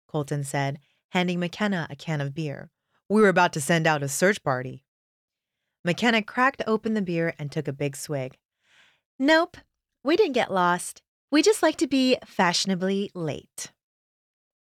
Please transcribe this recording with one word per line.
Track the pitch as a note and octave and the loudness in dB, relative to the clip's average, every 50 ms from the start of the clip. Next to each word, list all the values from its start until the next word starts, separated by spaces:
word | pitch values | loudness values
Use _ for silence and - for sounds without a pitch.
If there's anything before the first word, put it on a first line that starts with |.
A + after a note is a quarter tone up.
| _ _ | _ _
Colton | - D#3 C#3+ C#3+ D3+ C#3+ C#3+ | -6 -6 -4 -4 -4 -6 -6
said, | C#3 - C#3+ C#3 C#3 C#3 C#3+ _ _ _ _ _ _ | -4 -4 -2 -2 -2 -4 -8 _ _ _ _ _ _
handing | - F#3 F3+ F3+ F3+ F3 | -4 -2 -2 0 -2 -4
McKenna | F3 F3 - - G#3+ G#3 G3 F3 D3+ - | -4 -6 -4 -4 -4 -2 -2 -4 -6 -8
a | C#3 | -12
can | C#3 - - D#3+ D3 | -14 -8 -6 -4 -4
of | C#3 C#3 C#3 | -4 -6 -6
beer. | E3 D#3+ D3 C3+ - - - _ _ _ _ _ _ _ - | -8 -8 -8 -8 -12 -14 -20 _ _ _ _ _ _ _ 0
"We | G3 G#3+ | 2 4
were | G#3+ G3 | 6 6
about | F3+ F#3 F3 F3 - | 6 6 4 2 2
to | D#3+ | -2
send | C#3 - E3+ E3 D#3+ D#3+ | -2 0 0 2 4 2
out | D#3 D3 C#3 | 2 2 0
a | C#3 | -4
search | C#3 - F3+ F#3+ G#3 - - | -2 2 2 2 2 2 -2
party." | D3+ C3 B2+ C3 C3 B2+ C3+ _ _ _ _ _ _ _ _ _ _ _ _ _ _ _ _ _ _ _ _ - | -4 -4 -4 -4 -8 -12 -16 _ _ _ _ _ _ _ _ _ _ _ _ _ _ _ _ _ _ _ _ -4
McKenna | E3+ E3+ - G#3+ B3 A3+ A3 | -4 -4 0 0 0 2 0
cracked | G#3 - - B3 B3+ C4+ C#4 - - A3 | -2 -4 -2 0 0 0 0 0 -4 -2
open | A3 A3 - A3 A3 | -2 -2 -2 -2 -2
the | G#3+ | -2
beer | G3 F3 F3 E3 E3 E3 - - | -2 -2 -2 -2 -2 -2 -4 -6
and | D3+ C#3 | -10 -8
took | - D#3+ C#3 D3+ | -6 -6 -6 -6
a | C3+ | -6
big | C#3 D3 C#3+ C#3 | -4 -4 -4 -4
swig. | - - - D3+ C3+ C3 C3 - _ _ _ _ _ _ _ _ _ _ _ _ _ _ _ _ - | -6 -10 -8 -6 -6 -6 -8 -12 _ _ _ _ _ _ _ _ _ _ _ _ _ _ _ _ -2
"Nope, | C4 C#4+ D#4+ D#4+ E4+ F4 _ - _ _ _ _ _ _ _ _ - | 2 4 4 4 4 2 _ -18 _ _ _ _ _ _ _ _ -2
we | B3 E4 | 0 2
didn't | G4 G#4+ E4 B3+ | 4 2 2 2
get | A#3 F#3+ - | 0 0 0
lost. | F#3+ F#3+ F3+ F3 F3 F3 - - - - _ _ _ _ _ - | 0 2 2 2 2 0 -2 -8 -14 -16 _ _ _ _ _ 0
We | - D4+ | 2 4
just | - G4+ G#4+ - - | 4 4 4 4 4
like | D#4+ D#4 - | 2 2 2
to | E4 C4 | -2 0
be | C#4 C4 C4 B3+ B3 - - | 2 2 4 4 2 0 -2
fashionably | - - - F#3+ F3 F3 - - F#3+ F#3+ F3 F3+ F#3+ G3 G3 G3+ F#3+ - | -10 -2 0 0 2 2 0 0 -2 -2 -2 0 -2 -2 -2 -4 -6 -8
late." | F3+ E3 D3+ B2+ - - _ _ - - - _ _ _ _ _ _ _ _ _ _ _ _ _ _ _ _ _ _ _ _ _ | -8 -6 -6 -6 -6 -10 _ _ -16 -16 -16 _ _ _ _ _ _ _ _ _ _ _ _ _ _ _ _ _ _ _ _ _